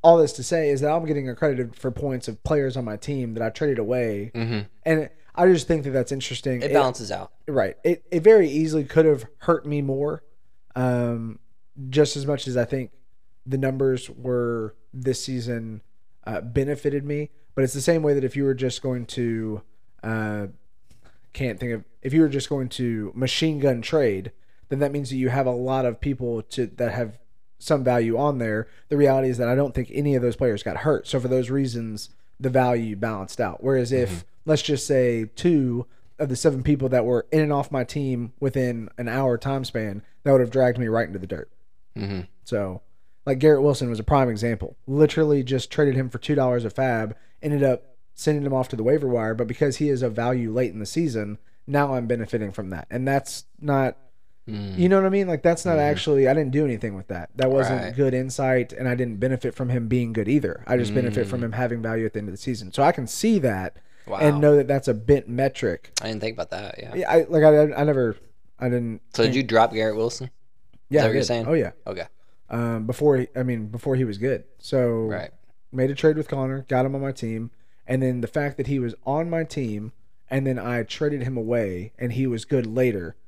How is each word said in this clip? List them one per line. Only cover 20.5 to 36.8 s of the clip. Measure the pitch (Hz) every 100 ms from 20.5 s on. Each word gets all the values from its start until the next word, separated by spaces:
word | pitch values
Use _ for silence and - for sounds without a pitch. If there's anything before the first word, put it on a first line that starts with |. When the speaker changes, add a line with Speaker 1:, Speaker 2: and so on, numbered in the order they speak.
| - - - - - - - -
Speaker 1:
can't | - 131 98
think | 120
of, | 113 - -
if | 135
you | 156
were | 156
just | 135 -
going | 139 127
to | - 120 113 101
machine | 117 131 - 160 147
gun | 139 120
trade, | 110 160 127 95 95 - - - -
then | 139
that | 143
means | 143 131
that | 131
you | 127
have | 135 131
a |
lot | 123 127 131
of | 127 107
people | 143 127 120 117
to, | - - 117
that | - 120
have | 120 113 - - - - -
some | - 151
value | 127 120 113 113
on | 147 135
there. | 113 107 110 - -
The | 143
reality | 143 135 131
is | 120
that | 120
I | 131
don't | 143
think | 131 120
any | - 147
of | 131
those | 120 110
players | 127 101
got | 113 82
hurt. | 151 131 -
So | 135
for | 123
those | 127 120
reasons, | 139 131 117 113 104 - - - -
the | 131
value | 131 123 120 113 101
balanced | 113 104 95 -
out. | 104 78
Whereas | 127 135 117
if, | 131 113
Speaker 2:
Mm-hmm. | 87 - - -
Speaker 1:
let's | 151
just | - 139 -
say, | 135 123 117 110 -
two | 180 156 127 120 127 - - -
of | 147
the | 127
seven | 160 131
people | 147 143